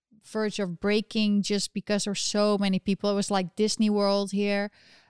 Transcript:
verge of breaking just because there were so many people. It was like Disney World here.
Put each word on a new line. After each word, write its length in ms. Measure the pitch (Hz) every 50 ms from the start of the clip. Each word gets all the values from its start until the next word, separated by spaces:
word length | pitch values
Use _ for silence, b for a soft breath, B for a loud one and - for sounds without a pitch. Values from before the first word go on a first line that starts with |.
| _ _ _ - _
verge 320 | - - 220 214 214 -
of 220 | - 202 180 170 -
breaking 640 | - 202 208 220 214 - - 220 214 208 208 202 190
just 300 | - 208 196 - - -
because 300 | 202 - - 208 202 -
there 60 | 214
were 40 | 196
so 420 | - - - - 208 208 208 208
many 220 | 196 202 196 190 185
people. 320 | - - 196 - - 202
It 40 | 202
was 140 | 202 202 -
like 260 | 202 190 185 165 -
Disney 360 | - 214 214 - - 220 214
World 400 | 208 208 202 196 202 202 202 196
here. 400 | 196 202 202 202 202 202 202 208 b b b b b b b